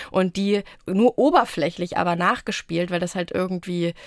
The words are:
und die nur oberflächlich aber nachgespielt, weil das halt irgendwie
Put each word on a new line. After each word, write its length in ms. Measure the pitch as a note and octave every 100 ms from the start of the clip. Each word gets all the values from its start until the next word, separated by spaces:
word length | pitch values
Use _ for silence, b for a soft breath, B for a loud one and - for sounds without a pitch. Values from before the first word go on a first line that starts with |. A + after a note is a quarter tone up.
| B
und 260 | - F#3 F#3
die 280 | G3 G3+ G3 B -
nur 320 | F#3+ A#3+ -
oberflächlich 760 | C4 F4 A#3 - D3+ - F3 -
aber 180 | F3 E3+
nachgespielt, 760 | F3+ B3 - G#3 - E3 F3+
weil 100 | F3
das 120 | F3
halt 160 | F#3 F3
irgendwie 640 | - F#3 F3+ F#3 F3 E3+ E3+